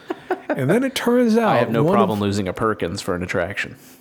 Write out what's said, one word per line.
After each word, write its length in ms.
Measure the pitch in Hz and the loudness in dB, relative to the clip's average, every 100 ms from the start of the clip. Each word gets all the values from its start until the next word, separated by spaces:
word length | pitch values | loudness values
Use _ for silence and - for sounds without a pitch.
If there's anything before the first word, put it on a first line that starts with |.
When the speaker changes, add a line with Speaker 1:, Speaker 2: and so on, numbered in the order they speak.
| - - | -12 -12
Speaker 1:
<laughs> 300 | - 370 - | -8 -8 -4
Speaker 2:
And 200 | 247 131 | -2 2
then 140 | 226 | 2
it 140 | 269 - | 0 -2
turns 400 | 233 247 240 226 | 0 2 4 2
out 140 | 214 | 2
Speaker 1:
I 80 | 120 | 2
have 120 | 120 | 2
no 140 | 117 | 2
Speaker 2:
one 100 | 151 | 2
Speaker 1:
problem 240 | 190 110 104 | 4 2 0
Speaker 2:
of 40 | |
Speaker 1:
losing 260 | 101 101 92 | 0 0 -4
a 40 | |
Perkins 480 | 90 110 104 85 98 | -2 -2 -2 -4 -6
for 140 | - | -4
an 80 | 87 | -4
attraction. 540 | 90 98 85 - - - - - | -2 -2 -4 -6 -8 -12 -20 -10